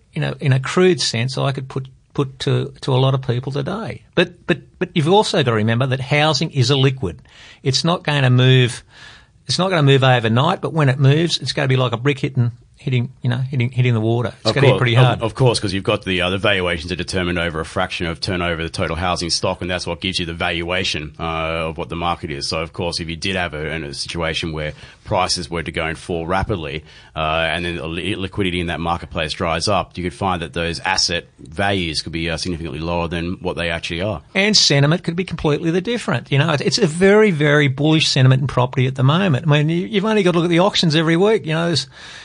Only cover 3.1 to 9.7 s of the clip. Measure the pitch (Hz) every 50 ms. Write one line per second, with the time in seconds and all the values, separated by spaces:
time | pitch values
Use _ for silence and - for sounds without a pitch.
3.1 | 135 135 131 - 117 123 131 143 135 143 139 175 196 226 214 123 - - - _
4.1 | _ 175 - - - - - - 175 - - - _ - 185 175 - 175 139 160
5.1 | 196 214 208 - - 180 135 123 113 107 107 113 113 120 135 131 127 131 127 -
6.1 | 147 147 151 156 156 - 165 156 - 139 113 120 143 135 135 139 131 - 98 87
7.1 | 76 67 - - - - - - - - - 139 131 - - 165 175 - - 156
8.1 | 147 143 135 127 123 123 127 131 131 127 123 117 - - - _ - - - -
9.1 | - - - _ _ _ _ - - 170 180 190